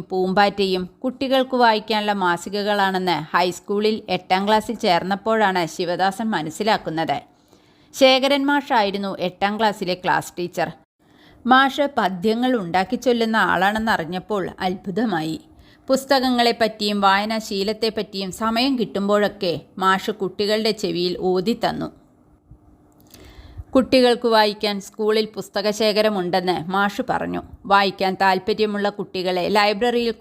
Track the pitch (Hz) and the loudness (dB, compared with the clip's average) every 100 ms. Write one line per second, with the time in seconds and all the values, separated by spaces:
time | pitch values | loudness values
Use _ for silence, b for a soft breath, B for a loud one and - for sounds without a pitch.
0 | 175 185 185 190 202 202 196 185 180 _ | -4 -2 0 2 2 2 0 -2 -4 _
1 | 262 254 269 262 262 254 233 220 214 214 | -8 -4 0 0 2 4 4 2 0 -2
2 | 208 202 180 175 202 202 202 208 190 185 | 0 0 0 0 -4 -4 -2 0 2 0
3 | 185 156 160 180 180 175 - 202 214 220 | 0 -2 0 0 0 -2 -4 0 0 0
4 | - 180 - 185 202 214 214 220 214 170 | -2 -4 0 0 2 0 0 -4 0 2
5 | 180 196 - 220 208 185 165 - 170 175 | 0 -4 0 2 2 2 -2 -4 -4 0
6 | 190 196 220 190 156 - 208 190 - 160 | 0 0 -4 -4 -4 -4 -2 -2 -2 -4
7 | 156 139 - _ b b b b b - | -2 -4 -6 _ b b b b b 4
8 | 262 262 269 277 277 285 269 247 202 196 | 6 6 4 0 2 0 2 2 2 -2
9 | 202 - 180 - 196 208 220 202 180 180 | -6 -4 -6 -2 -2 0 0 0 -4 -4
10 | 175 147 - - 175 180 165 - _ _ | 0 0 -2 -8 -8 -4 -4 -6 _ _
11 | b b b b 233 254 269 269 285 285 | b b b b 2 4 4 2 -2 0
12 | 190 185 208 226 254 247 175 175 190 240 | -2 0 0 0 0 0 0 -2 0 -2
13 | 254 240 226 220 180 170 196 214 220 190 | 0 0 2 2 2 2 2 0 0 -2
14 | 160 180 180 208 165 - 190 185 - 185 | -2 -6 -4 -4 -4 -4 -4 -4 -6 -2
15 | 226 170 156 160 - - b b - 262 | -2 -2 -4 -6 -12 -20 b b -2 0
16 | 269 277 254 247 240 233 220 214 208 208 | 2 2 2 2 2 2 -2 -2 -2 2
17 | 196 196 214 220 220 196 196 214 226 220 | 2 2 0 -4 -4 -4 -4 -2 -4 -4
18 | 208 190 190 180 220 226 262 254 202 196 | -6 -6 -8 -4 -2 0 0 0 -2 -2
19 | 196 208 202 202 185 156 - - 190 190 | 2 2 2 0 -4 -4 -8 -2 0 0
20 | - 208 185 - 208 214 220 214 185 170 | -2 -4 -4 -2 -2 0 0 -2 -2 -2
21 | 180 175 185 185 180 240 170 156 156 - | -2 -2 0 0 0 0 -2 -4 -8 -12
22 | _ _ _ _ _ - _ _ _ _ | _ _ _ _ _ -20 _ _ _ _
23 | - B B B B B B 262 254 262 | -20 B B B B B B 0 4 4
24 | 247 240 240 220 214 208 214 202 190 - | 4 4 2 2 2 0 -4 -4 -8 -4
25 | 214 214 214 202 185 208 202 208 220 202 | 0 0 -2 -6 -8 -4 -2 0 0 2
26 | 214 202 180 185 185 165 160 185 202 202 | 0 0 -2 -2 0 -4 -2 -2 -2 -2
27 | - 165 170 175 - - - 196 202 185 | -4 -4 -4 -8 -10 -10 0 2 2 0
28 | 190 185 190 185 185 214 214 202 202 202 | -2 2 2 2 0 -2 0 0 -4 -4
29 | 190 185 180 180 175 208 208 208 240 240 | -8 -6 -2 -2 0 2 2 2 0 0
30 | 233 220 | -2 -4